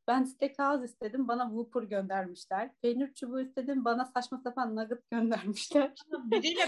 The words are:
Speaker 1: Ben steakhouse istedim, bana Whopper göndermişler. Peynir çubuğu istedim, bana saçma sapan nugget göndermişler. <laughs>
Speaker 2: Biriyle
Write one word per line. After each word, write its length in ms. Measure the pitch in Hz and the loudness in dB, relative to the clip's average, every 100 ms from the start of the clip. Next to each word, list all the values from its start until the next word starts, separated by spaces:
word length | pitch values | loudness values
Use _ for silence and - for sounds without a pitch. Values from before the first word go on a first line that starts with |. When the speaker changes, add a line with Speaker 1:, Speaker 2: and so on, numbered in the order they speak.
| - | 0
Speaker 1:
Ben 160 | 254 | 2
steakhouse 640 | 262 - 277 - 277 294 247 | 2 0 -2 0 2 2 -2
istedim, 420 | - 214 254 240 | -8 -4 -2 0
bana 160 | 240 | 0
Whopper 400 | 240 220 233 247 | 0 -4 -4 -4
göndermişler. 880 | 214 196 190 190 180 180 - 190 247 - | -2 -2 0 -2 -2 -8 -6 -4 -4 -2
Peynir 320 | 240 240 277 | 0 0 -2
çubuğu 280 | - 247 262 | -4 -6 -4
istedim, 440 | 262 - 262 269 233 | -4 -4 -2 0 2
bana 200 | 240 254 | 0 0
saçma 320 | 247 247 254 | -4 -4 -6
sapan 380 | 254 240 233 214 | -6 -2 -2 -2
nugget 340 | 220 240 - | -4 -6 -4
göndermişler. 840 | 233 226 214 185 196 - 294 285 - - | 0 2 0 -2 -4 2 4 4 0 -8
<laughs> 200 | - 247 | -6 2
Speaker 2:
Biriyle 320 | 226 311 339 | 2 4 2